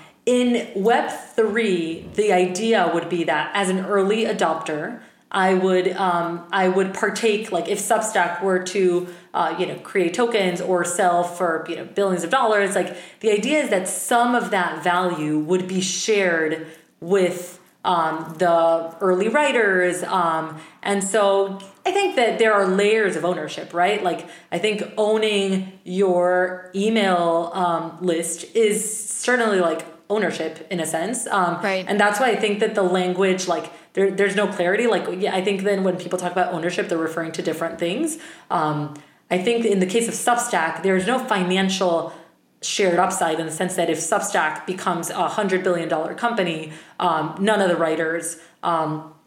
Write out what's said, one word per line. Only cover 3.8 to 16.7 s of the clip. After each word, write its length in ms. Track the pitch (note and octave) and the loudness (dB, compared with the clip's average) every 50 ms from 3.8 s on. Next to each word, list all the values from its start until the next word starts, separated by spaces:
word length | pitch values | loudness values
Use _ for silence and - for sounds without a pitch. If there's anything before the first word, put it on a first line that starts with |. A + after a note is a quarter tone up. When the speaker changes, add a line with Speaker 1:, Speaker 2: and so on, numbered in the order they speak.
| F#3+ | 0
Speaker 1:
early 380 | F#3+ G3+ G3 F#3+ G3 A3 A3+ A3+ | 0 2 2 2 2 2 2 0
adopter, 760 | A3 G3+ F#3 F#3+ E3 D#3+ E3 - - D#3 D3+ D#3+ A3 B3 - - - _ _ _ - | 0 0 0 0 0 0 -2 -4 -6 -6 -6 -6 -8 -10 -12 -16 -20 _ _ _ -4
I 240 | - F#3+ F#3 F#3+ F#3+ | 0 2 4 4 4
would, 360 | F#3 F#3 F#3+ F#3 F#3 F3 F#3 | 4 4 4 2 2 2 0
um, 580 | F#3 - G3 F3+ F3 E3+ E3+ E3+ E3+ F3 - - G3 | 0 0 0 0 0 0 0 -2 -6 -8 -8 -4 0
I 160 | G3 F#3 F#3 | 2 2 4
would 240 | F#3 G3 G3 F#3+ F#3+ | 4 2 2 0 -2
partake, 580 | - - F3 G3 - A#3 A3 G#3 A3 - - | -2 -2 -2 -2 0 0 0 0 0 -2 -2
like, 160 | G3+ E3+ E3 | -4 -2 -2
if 120 | - G3+ G3+ | -2 -4 -2
Substack 640 | - - A#3 G#3+ A3 - - F#3+ F3 E3+ - - | 0 0 2 2 0 0 0 0 0 0 0 -2
were 220 | F#3+ F#3+ F#3 F3+ F#3 | 0 0 0 0 0
to, 460 | - - G3+ F#3 F3+ F3 F3 F3+ - - - - - - | -2 0 2 2 2 2 0 -2 -6 -10 -18 -14 -6 -4
uh, 240 | - E3+ D#3+ D#3+ F3 | -2 -2 -2 -2 -2
you 60 | F3+ | -4
know, 100 | - C#3 | -4 -6
create 380 | - - - - G3 F3 E3+ F3 | -8 -10 -4 -2 0 0 0 0
tokens 480 | B3+ A#3+ A#3 A#3 G#3 F#3+ F3+ F3 E3+ | 0 0 0 2 0 0 0 -2 -2
or 240 | - - F#3 F3 E3+ | -2 0 0 0 0
sell 400 | - - - F#3+ F3+ F3 F3 F3 | -2 0 2 2 2 4 2 0
for, 400 | F3 - - F#3 E3+ D#3+ D#3+ - | -2 -2 -2 -2 -2 -2 -2 -4
you 80 | F3 E3 | -8 -10
know, 80 | - - | -10 -10
billions 400 | - - G3+ G3+ F#3+ F#3 E3+ E3+ | -6 -2 0 0 0 0 0 0
of 60 | E3 | 0
dollars, 460 | C4 C4+ B3 A3 G#3+ G3+ G3+ F#3 F#3+ | 2 2 4 4 4 2 2 2 0
like, 200 | F#3+ F3 F3+ - - - - - - | 0 -2 -2 -6 -12 -16 -20 -10 -4
the 100 | - A3 | 0 2
idea 300 | G#3 G3+ G#3 C4+ D4+ D4+ | 2 2 2 2 2 0
is 80 | C#4 - | 2 2
that 180 | G#3+ F#3 F#3+ - | 0 0 0 -2
some 460 | - - - - B3 A#3 A#3+ A#3+ B3 | -6 -6 -2 0 2 2 4 4 2
of 160 | A#3 - F#3 | 0 0 0
that 320 | G#3 F#3 F3 E3 D#3 D#3+ D#3 | 0 0 0 -2 -4 -2 -2
value 540 | F3+ F3 F3+ F#3 F3+ E3+ D3+ D3+ D3+ D3+ | 0 2 2 2 0 -2 -2 -2 -2 -2
would 300 | D3+ D3+ D#3 F#3 F#3+ F#3 | -2 0 0 0 0 0
be 140 | F#3 F#3+ F#3 | -2 -2 -2
shared 840 | F#3+ F#3+ - - - A3 G#3+ G3+ F#3+ F3+ E3+ E3 D#3+ D#3 D#3 D#3+ D#3+ - | -2 -2 -2 -2 0 0 2 2 2 2 2 2 0 0 -2 -4 -6 -10